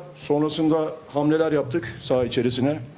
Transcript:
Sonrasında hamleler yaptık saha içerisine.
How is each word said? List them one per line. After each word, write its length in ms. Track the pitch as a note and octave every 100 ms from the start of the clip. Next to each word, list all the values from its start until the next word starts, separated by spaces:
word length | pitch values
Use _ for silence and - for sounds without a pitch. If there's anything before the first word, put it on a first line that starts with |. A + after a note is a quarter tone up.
| - -
Sonrasında 600 | - D3 D3+ D#3 D#3 D#3+ D#3 - -
hamleler 440 | C#3 D3+ D#3+ D#3+
yaptık 480 | D3+ B2+ E3+ - -
saha 240 | - B2+ A#2+
içerisine. 540 | C3 A#2+ A#2+ C3+ B2+ B2